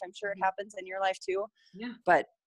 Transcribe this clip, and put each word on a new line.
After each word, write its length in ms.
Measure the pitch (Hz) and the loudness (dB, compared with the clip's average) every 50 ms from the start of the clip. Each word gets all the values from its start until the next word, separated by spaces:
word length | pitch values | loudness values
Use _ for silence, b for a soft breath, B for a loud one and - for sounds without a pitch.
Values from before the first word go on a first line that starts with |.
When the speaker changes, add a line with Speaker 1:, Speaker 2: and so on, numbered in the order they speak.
| 196 | -4
Speaker 1:
I'm 80 | 180 196 | -12 -10
sure 160 | - 214 202 | -8 -6 -6
it 40 | 202 | -2
Speaker 2:
Mm-hmm. 80 | 190 196 | 0 0
Speaker 1:
happens 300 | 190 190 - 202 214 202 190 | 0 0 0 -10 -10 -10 -14
in 80 | 185 | -12
your 140 | 185 185 190 | -8 -4 0
life 180 | 190 190 190 - - | 0 0 0 0 -2
too. 200 | - 185 190 208 220 b b b b b | -2 -2 -2 -2 -4 b b b b b
Speaker 2:
Yeah. 180 | 185 226 247 233 - _ | -12 -10 -10 -10 -4 _
Speaker 1:
But 200 | 180 175 151 - - _ _ _ | 6 6 6 6 0 _ _ _